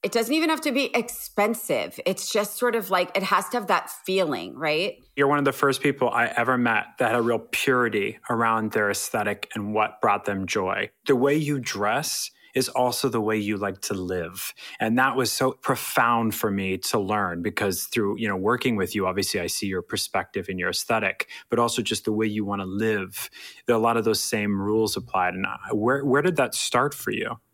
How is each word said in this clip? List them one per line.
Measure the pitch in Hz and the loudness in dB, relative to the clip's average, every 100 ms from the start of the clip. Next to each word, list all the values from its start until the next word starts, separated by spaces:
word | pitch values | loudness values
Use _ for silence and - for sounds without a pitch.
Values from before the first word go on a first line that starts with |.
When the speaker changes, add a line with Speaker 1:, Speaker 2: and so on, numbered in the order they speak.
Speaker 1:
it | - | 0
doesn't | 233 233 | 0 2
even | 311 320 | 2 2
have | 320 | 0
to | 320 | 0
be | 285 269 | 0 0
expensive. | - 240 - - - 208 226 - 131 78 - - | 0 -4 -8 -8 0 0 0 -2 -2 -2 -4 -2
It's | 185 - | -2 -2
just | 220 208 - | -2 -2 0
sort | 240 233 | 0 0
of | 190 | 0
like, | 185 180 - | 0 2 0
it | |
has | 196 190 190 | 2 2 2
to | 240 | -4
have | 190 | 0
that | 185 - | 0 0
feeling, | - - 185 175 120 87 | -12 -2 0 2 0 -6
right? | - 156 151 190 - _ - | -6 -2 0 -2 -6 _ 0
Speaker 2:
You're | 139 | 2
one | 143 | 4
of | 139 | 2
the | |
first | 131 143 131 | 2 0 2
people | 147 139 123 | 0 2 2
I | 120 117 | 2 0
ever | - 120 127 | 2 2 4
met | 120 110 - - | 4 2 0 0
that | 123 | 2
had | 120 | 2
a | |
real | 113 113 | 2 0
purity | 113 - - 127 117 107 101 - - | -2 -2 2 4 4 2 -2 -6 -4
around | 117 113 113 110 | 0 2 2 2
their | 107 104 | 2 2
aesthetic | 101 - 104 104 101 - - | 0 -2 -2 -2 -4 -6 -6
and | 104 | -2
what | 107 107 - | 0 0 0
brought | 113 101 101 | 0 2 0
them | 98 95 | -4 -2
joy. | 107 92 98 107 _ - | -2 0 -2 -4 _ 2
The | 135 | 4
way | 135 147 | 4 2
you | 147 143 | 0 -2
dress | 113 104 101 120 160 - - _ _ | -4 -2 0 0 -2 -4 -6 _ _
is | - 131 | -2 -2
also | 127 123 120 135 | 2 0 2 0
the | 113 | 0
way | 107 110 | 0 0
you | 104 104 | 0 -2
like | 101 92 | -2 -4
to | - | -6
live. | 98 90 92 85 92 - - - - | -4 -2 -4 -4 -8 -12 -12 -16 -4
And | 113 117 | 0 4
that | 131 131 | 4 2
was | 120 | 0
so | - 131 | 2 0
profound | - - 131 - - 120 117 113 104 | 0 -2 -2 0 2 4 4 2 0
for | 113 | 0
me | 98 95 95 | 0 -2 -4
to | - 113 | -2 -2
learn | 98 107 95 85 | 0 0 0 -2
because | 87 95 104 90 - | -4 -2 -2 -2 -4
through, | - 101 98 | -2 -2 -2
you | 110 | -2
know, | 95 | 0
working | 98 123 131 110 | 0 2 0 0
with | 90 | 0
you, | 104 92 | 0 0
obviously | 92 95 101 | 0 -2 -2
I | 82 | -2
see | - 98 | -4 -4
your | 92 | -4
perspective | 87 101 - 98 87 - 90 | -4 -6 -2 -4 -4 -6 -6
and | 92 | -4
your | 90 | -2
aesthetic, | - - 113 101 - - - - | -4 -2 0 0 -4 -10 -12 -4
but | 117 | 2
also | 117 - | 2 0
just | 104 107 | -2 -2
the | - | -2
way | 107 110 | 0 0
you | 104 | -2
wanna | 101 101 92 | -2 -4 -4
live. | 98 110 107 95 - - - - - - | -2 0 0 -4 -10 -12 -14 -20 -16 0
There | |
are | 117 | 2
a | |
lot | 117 113 | 4 2
of | |
those | 110 107 | 2 2
same | - 110 104 101 | 0 -2 0 0
rules | 101 110 110 - | 0 2 2 -2
applied. | - 95 90 | -4 -2 0
And | 90 98 | -2 -8
I, | - 101 | -8 -6
where, | 107 110 139 | -2 0 0
where | 139 131 | 2 2
did | 165 160 | 2 2
that | 127 - | 0 0
start | - 123 139 | -2 0 0
for | - - | -2 -6
you? | 107 113 113 _ | -4 -6 -8 _